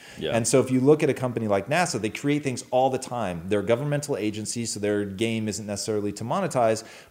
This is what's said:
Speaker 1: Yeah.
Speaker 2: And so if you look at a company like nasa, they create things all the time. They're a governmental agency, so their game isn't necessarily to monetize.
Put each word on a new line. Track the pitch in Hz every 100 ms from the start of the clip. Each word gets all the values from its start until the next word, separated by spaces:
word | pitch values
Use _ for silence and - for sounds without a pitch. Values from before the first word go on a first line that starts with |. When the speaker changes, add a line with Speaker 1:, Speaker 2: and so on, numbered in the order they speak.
| - -
Speaker 1:
Yeah. | 78 113
Speaker 2:
And | 117
so | 135
if | 123
you | 127
look | 135 156
at | 147
a |
company | 127 127 117 110
like | 101 113
nasa, | 160 180 113
they | 107
create | - 143 147
things | 143 123 -
all | 127 135
the | 127
time. | - 120 98 85 92
They're | 104
a |
governmental | 98 120 147 143 147 110
agency, | 107 104 107 120 113
so | 107
their | 104 104 101
game | 95 113 113 107
isn't | 101 104
necessarily | 101 - 107 101
to | 98
monetize. | 113 180 170 135 113 110 - - -